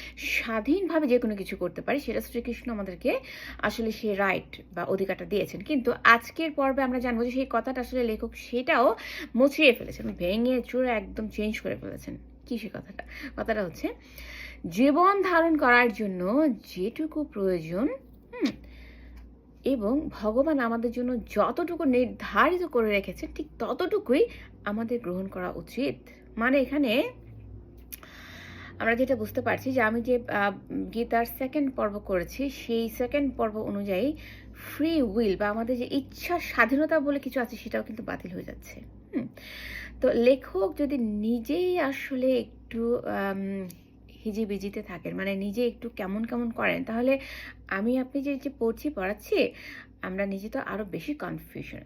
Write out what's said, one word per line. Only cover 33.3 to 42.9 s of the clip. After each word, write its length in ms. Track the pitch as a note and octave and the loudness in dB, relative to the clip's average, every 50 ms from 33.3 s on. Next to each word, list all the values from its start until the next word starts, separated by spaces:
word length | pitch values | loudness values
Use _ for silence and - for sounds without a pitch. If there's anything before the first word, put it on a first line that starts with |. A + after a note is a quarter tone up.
| B3 | 0
পর্ব 280 | - A#3 A3 G#3 A3 | 0 -2 -2 0 -4
অনুযায়ী 540 | - - G#3 G3+ G3+ G3+ F#3 F3+ A3+ D4 D#4+ - - - - - - - - | -4 -4 -4 -4 -2 0 0 2 2 0 0 -4 -10 -16 -16 -18 -18 -18 -18
ফ্রি 480 | - - - - - D4 E4 E4 D#4 | -14 -14 -12 -2 0 2 2 4 4
উইল 340 | B3+ G#3 F#3+ A#3 A#3 G3+ F3+ | 2 4 2 2 4 2 2
বা 120 | F3+ G#3 G#3 | 2 2 0
আমাদের 300 | G#3 A3+ A#3 A3+ B3+ A#3+ | 0 0 0 0 0 -2
যে 100 | B3 - | -2 0
ইচ্ছা 500 | - C#4 - - - - - - F4 E4 | 0 -2 -2 -2 -12 -10 -2 -2 -2 -2
স্বাধীনতা 600 | - - - - A3+ A3+ C4+ C#4 D#4 D4+ D#4+ D#4 | -2 -4 2 4 4 4 6 2 4 4 4 2
বলে 180 | C#4 C#4+ C#4+ C#4 | 4 2 0 0
কিছু 220 | - C4 - C4+ | -2 -2 -2 -2
আছে 160 | A#3 - A#3 | -2 -2 -6
সেটাও 260 | - - A3 A3+ A3 | -12 -8 -4 -4 -4
কিন্তু 200 | G#3+ - A3 A3+ | -4 -6 -10 -10
বাতিল 300 | - - F3+ - - F3+ | -8 -8 -8 -8 -8 -10
হয়ে 120 | F3+ F#3 - | -10 -10 -10
যাচ্ছে, 360 | - - - - - - - - - - - - - G#4+ | -10 -14 -14 -16 -18 -18 -18 -18 -18 -20 -20 -18 -6 -4
হুম? 140 | C4+ - - - - - - - - - - - - - - - - | -4 -4 -4 -10 -16 -18 -16 -16 -14 -14 -12 -12 -12 -12 -12 -2 2
তো 120 | - B3+ | 4 4
লেখক 600 | - A#3 A#3 B3 C#4 C4 - - - F#4 G4 F#4 D4+ - | 6 6 8 8 6 6 2 -4 0 0 0 0 2 0
যদি 200 | D4 C4 D4 C4 | 0 0 2 0
নিজেই 800 | A#3 G#3+ G#3 G#3 G#3 A3 A#3+ A#3+ A3+ C#4+ D4 F4 F4+ F4+ F4+ F4+ | 0 0 -2 0 0 0 0 0 0 -2 0 2 2 2 2 2
আসলে 600 | C#4+ C4+ C4+ - - - C4+ B3+ B3+ C4 C4 A#3+ | 0 0 -2 -4 -6 -6 -2 2 4 4 4 2
একটু, 580 | A3+ - - - - - - A3+ A3+ A#3 | 0 -4 -12 -20 -16 -8 -4 -2 0 2